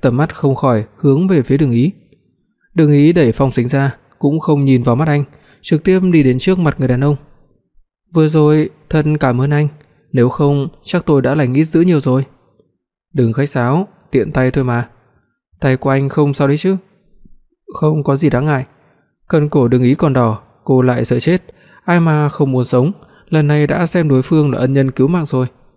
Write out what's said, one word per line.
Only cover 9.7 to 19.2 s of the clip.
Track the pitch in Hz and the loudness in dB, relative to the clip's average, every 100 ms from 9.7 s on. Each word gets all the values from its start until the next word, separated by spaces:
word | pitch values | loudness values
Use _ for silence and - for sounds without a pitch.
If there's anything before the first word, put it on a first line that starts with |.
| - _ _ - | -6 _ _ -6
nếu | 131 123 | 0 0
không | - 143 143 135 - | 0 0 0 -4 -10
chắc | - 175 - | -6 -4 0
tôi | 139 | 0
đã | 127 | 2
lành | 147 127 | 0 0
ít | 135 | 0
dữ | 156 165 | 0 0
nhiều | 175 156 | 2 0
rồi." | 135 127 135 _ _ _ _ _ _ _ _ | 0 -2 -4 _ _ _ _ _ _ _ _
"Đừng | 135 117 | -2 -2
khách | 113 139 | -2 -4
sáo, | 131 120 160 196 _ - | -2 -2 -2 -4 _ -4
tiện | 131 107 | -2 -2
tay | 143 127 | -2 -2
thôi | 139 | -2
mà." | 127 120 120 _ _ _ _ _ _ - | -2 -4 -6 _ _ _ _ _ _ -4
"Tay | 139 131 | -2 -2
của | 135 | 0
anh | 135 139 | -2 -2
không | 156 143 | 0 -2
sao | 139 139 | 0 0
đấy | 151 | 0
chứ?" | 185 190 _ _ _ _ - - _ _ - | -2 -4 _ _ _ _ -20 -20 _ _ -16
"Không | - 156 156 | -4 -2 0
có | 143 139 | 0 0
gì | 151 | 0
đáng | 123 | 0
ngại." | 151 135 131 _ _ _ _ _ | -2 -4 -6 _ _ _ _ _